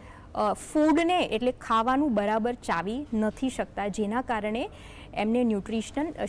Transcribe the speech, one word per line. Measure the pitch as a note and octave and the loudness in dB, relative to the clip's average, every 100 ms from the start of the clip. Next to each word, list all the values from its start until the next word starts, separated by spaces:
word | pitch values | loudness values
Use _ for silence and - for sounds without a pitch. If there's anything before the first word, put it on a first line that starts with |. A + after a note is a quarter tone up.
| - - - - | -20 -20 -10 -2
અ, | G#3 | 0
ફૂડને | - - D#4 D4+ D4+ E4+ F4+ | -2 -2 4 6 6 4 2
એટલે | A#3 A3 B3 | 2 0 0
ખાવાનું | B3 - A3+ A3+ C4 D4+ | -2 2 2 4 2 2
બરાબર | G#3 G3+ A3 A#3 | 2 2 2 0
ચાવી | A#3+ - F3 F3+ B3 D4 | -2 -2 -2 0 -4 -2
નથી | A3 G#3+ - C4 | 0 0 0 -2
શકતા, | - F#3+ - G3+ | -2 -4 -2 -4
જેના | F#3+ G#3 A#3 | -2 0 0
કારણે | B3+ A3+ G#3 A3 F#4+ - - - - | 0 -2 -2 -2 -4 -8 -18 -18 -10
એમને | - G#3+ A#3+ | -2 0 2
ન્યુટ્રિશન, | A#3+ G#3 - A3+ - C#4+ E4 | 2 2 -2 -4 -4 -4 -4
અ, | - | -4